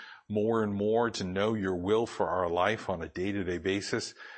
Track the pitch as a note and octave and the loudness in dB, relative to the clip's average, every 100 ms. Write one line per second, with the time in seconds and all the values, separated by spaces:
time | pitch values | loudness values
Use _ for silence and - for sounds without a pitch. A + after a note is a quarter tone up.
0 | - - - G#2 G#2+ A2+ G#2 G2+ G#2 A2+ | -16 -20 -4 0 2 2 2 0 2 4
1 | A#2 - F#2+ F#2 G#2+ A2+ F#2+ F2 F2+ A2 | 2 0 -2 0 2 2 0 0 2 2
2 | A#2 - F2+ F#2 F2 F2 F#2+ A2 - F2 | 0 0 0 2 2 4 2 2 -4 -4
3 | D#2+ - F#2+ G2+ F2 F2 F#2 G2 - A#2 | -6 -4 -2 -2 -2 -2 0 -2 -2 -4
4 | - - - | -4 -12 -18